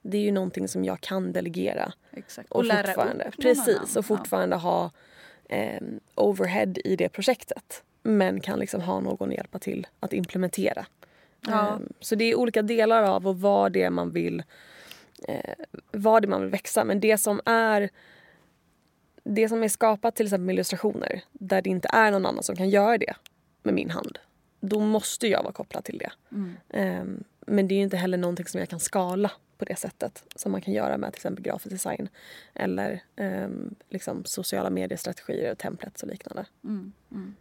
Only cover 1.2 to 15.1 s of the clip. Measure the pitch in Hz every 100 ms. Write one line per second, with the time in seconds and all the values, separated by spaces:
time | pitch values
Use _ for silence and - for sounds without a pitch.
1.2 | 185 175 175 170 95 - - - _ -
2.2 | - - 214 240 233 208 202 - - -
3.2 | - - 254 277 240 202 - 226 202 208
4.2 | - 190 185 180 175 175 175 _ - -
5.2 | - - - 98 107 104 - 107 _ -
6.2 | 101 139 180 196 190 180 - 190 175 -
7.2 | 196 247 - - _ - _ _ 226 208
8.2 | 185 190 190 - 196 202 175 190 196 -
9.2 | 196 - - 185 - - - _ - 202
10.2 | 175 185 185 - 196 - - _ - _
11.2 | _ _ - 220 208 214 - - - 214
12.2 | 226 226 240 220 208 226 220 226 202 190
13.2 | 185 185 196 196 196 185 - - - 170
14.2 | 170 170 - - - - - - -